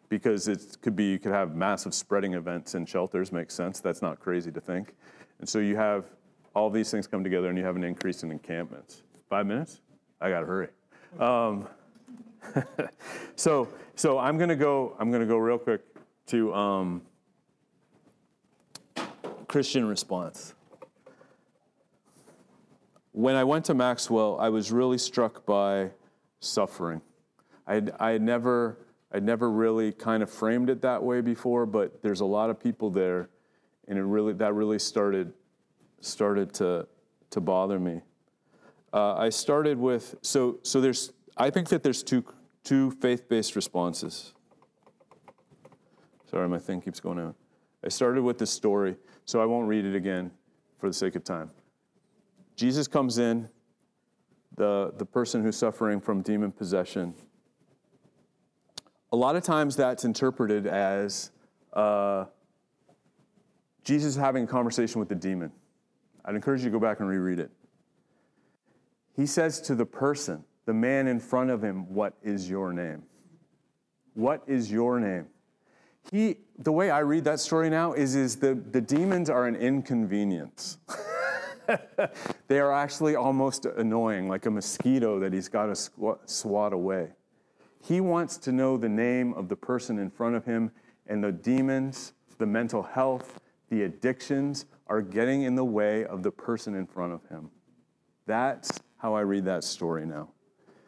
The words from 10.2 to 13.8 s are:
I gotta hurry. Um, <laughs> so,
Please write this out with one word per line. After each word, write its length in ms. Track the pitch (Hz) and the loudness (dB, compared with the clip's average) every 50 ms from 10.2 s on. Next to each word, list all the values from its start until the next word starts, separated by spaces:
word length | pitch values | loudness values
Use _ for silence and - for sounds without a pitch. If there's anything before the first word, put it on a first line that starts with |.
I 80 | 82 95 | -2 -2
gotta 160 | 92 85 80 | -2 -2 -2
hurry. 220 | 82 92 95 85 - - _ _ _ - - - - 180 165 | -2 -4 -4 -4 -6 -10 _ _ _ -20 -20 -20 -14 -6 -2
Um, 480 | 120 123 123 117 117 110 104 101 101 - - - _ _ _ _ _ - - - - - - _ - - - | 0 2 2 2 2 0 -2 -4 -6 -10 -16 -20 _ _ _ _ _ -20 -20 -20 -20 -20 -20 _ -12 -6 -4
<laughs> 800 | 139 131 - - - - - - - - - - - - - - | -4 -4 -4 -6 -8 -8 -8 -10 -16 -16 -16 -14 -14 -14 -12 -6
so, 320 | - - 165 151 139 120 - - - | 0 2 2 2 2 0 -2 -6 -16